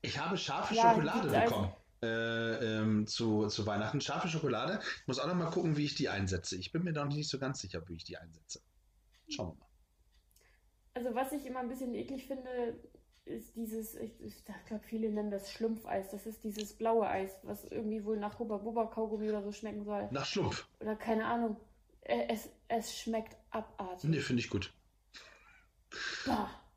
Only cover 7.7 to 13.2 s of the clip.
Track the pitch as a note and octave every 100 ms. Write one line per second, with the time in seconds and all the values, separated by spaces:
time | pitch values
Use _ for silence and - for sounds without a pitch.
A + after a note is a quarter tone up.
7.7 | F2 E2 E2+ - F2+ E2+ E2 _ - _
8.7 | _ _ _ _ _ - D4 E2+ - -
9.7 | _ _ _ _ _ _ _ _ _ _
10.7 | _ _ B3+ B3 A3+ C4+ D4 C4 B3+ B3
11.7 | C4 B3+ G#3+ - C4+ - C4+ B3+ B3 A#3+
12.7 | - - - _ _